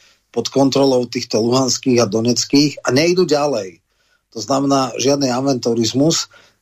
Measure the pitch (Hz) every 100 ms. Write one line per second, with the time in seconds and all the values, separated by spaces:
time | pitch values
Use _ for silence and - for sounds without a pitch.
0 | _ _ _ 117 113 135 135 135 139 127
1 | 120 127 - 110 117 127 131 - 135 120
2 | 110 110 117 120 - 143 147 - - 131
3 | 170 180 165 143 147 117 95 82 _ _
4 | _ _ _ 113 107 139 139 135 127 113
5 | 131 143 135 123 135 127 123 117 110 127
6 | 156 156 - - _ _